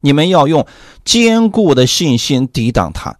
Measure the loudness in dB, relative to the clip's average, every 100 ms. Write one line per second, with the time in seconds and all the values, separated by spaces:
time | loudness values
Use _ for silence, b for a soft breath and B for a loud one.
0 | 2 0 2 2 2 0 -2 B B B
1 | -4 0 2 2 0 0 2 2 2 0
2 | 0 -2 0 -2 -2 -4 -2 -2 -4 -8
3 | -14 -16